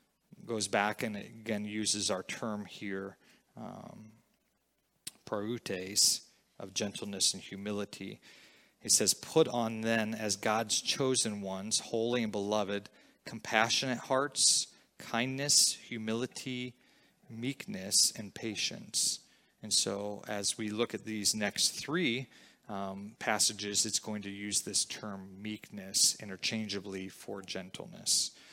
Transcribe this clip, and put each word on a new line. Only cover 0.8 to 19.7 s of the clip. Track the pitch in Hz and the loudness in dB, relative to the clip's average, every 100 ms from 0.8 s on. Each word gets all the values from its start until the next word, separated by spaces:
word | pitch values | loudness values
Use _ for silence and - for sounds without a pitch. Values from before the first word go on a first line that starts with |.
| 104 - | 4 2
and | 117 101 | -4 -4
again | - 113 110 104 104 | -10 -10 -2 -2 0
uses | 107 104 104 98 | 0 0 0 0
our | 92 | -2
term | - - 117 104 101 | -2 -6 -4 -4 -6
here, | - 104 98 98 - _ _ _ - | -8 -6 -4 -6 -12 _ _ _ -14
um, | 104 98 - 104 107 110 _ _ _ _ _ _ _ _ - - - | -12 -12 -14 -16 -18 -20 _ _ _ _ _ _ _ _ -18 -18 -4
parutes, | 107 107 120 - 92 92 101 - - - _ _ - | -2 -2 -4 -4 -4 0 4 4 4 -4 _ _ -14
of | 98 95 | -6 -2
gentleness | 104 - 104 98 - | -2 -2 -6 2 2
and | 98 | 2
humility. | - 98 101 104 101 - 95 107 - - - - _ _ | -8 -8 -4 -4 -4 -8 -10 -12 -18 -20 -20 -20 _ _
He | - | 4
says, | - 104 - | 6 6 2
"Put | - 160 160 | 4 4 6
on | 120 113 110 | 4 0 0
then | 113 113 107 | 2 2 2
as | 110 107 101 | -2 -2 0
God's | 110 110 107 - | 2 2 2 0
chosen | - - 131 123 113 101 | 2 2 2 4 2 -2
ones, | 95 95 107 - | -4 -4 0 -2
holy | - 113 117 123 | 0 0 2 2
and | 110 | 2
beloved, | 104 101 107 98 101 104 - - _ - | 0 2 2 2 -2 -4 -16 -20 _ -12
compassionate | 113 - 110 113 - 135 120 | -10 2 4 6 4 2 -2
hearts, | - 131 143 - - - - - _ - | 2 2 2 4 6 6 2 -10 _ -18
kindness, | - 113 131 135 143 - - - | -2 0 0 0 4 6 6 2
humility, | - 117 110 117 127 - 131 127 127 - _ _ _ _ - | -6 -6 -2 0 -2 -4 -6 -4 -6 -10 _ _ _ _ -14
meekness, | 113 127 135 - 98 98 - - - | -4 -4 -4 -6 -6 2 4 4 2
and | 101 | -8
patience." | - 113 101 - - - - - - - _ _ _ | -6 -4 -2 -2 -4 -4 0 0 0 -8 _ _ _
And | 110 | 0